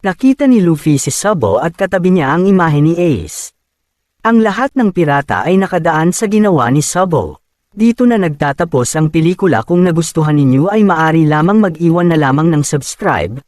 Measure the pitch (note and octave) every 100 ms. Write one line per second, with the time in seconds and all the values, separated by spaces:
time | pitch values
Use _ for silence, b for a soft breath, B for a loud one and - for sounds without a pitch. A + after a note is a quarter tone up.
0 | G3+ F3+ C4 C4+ C#4+ A#3+ F3 D#3 - C#3+
1 | - C3 G3+ G3+ G2 G#2+ D#3+ E3 G3 F#3+
2 | F3+ F#3 E3+ E3 F#3 F#3+ E3 D3 D3+ E3+
3 | F3 A#2 D#2 - - _ _ _ _ _
4 | _ _ A3 A3+ A3 G3 C4 C4+ A3 F3
5 | D#3 C#3+ C#3+ F2+ A#2 F#3+ F#3+ F3+ E3 D#3
6 | E3 F#3 A3 G#3+ G#3 E3 A2 C#3 D3 F3
7 | F#3 D#3 D#2 C#2 _ _ _ - A3+ A#3
8 | B3 A3+ F3 D3 D3 C#3+ E3+ C#3+ A#2+ D#3+
9 | D#3 E3 D#3+ F#3 F#3+ G2+ - F3 F3+ E3
10 | D#3+ - D3+ D3 C#3 C3 E3+ G#3+ G3+ E3
11 | D#3+ D#3+ D3+ D3+ E3 G#3+ G#3 D#3 E3+ E3+
12 | F3 D#3+ C#3+ C#3 D#3+ D#3 C#3+ D3 - -
13 | G3+ A2 D#2+ B2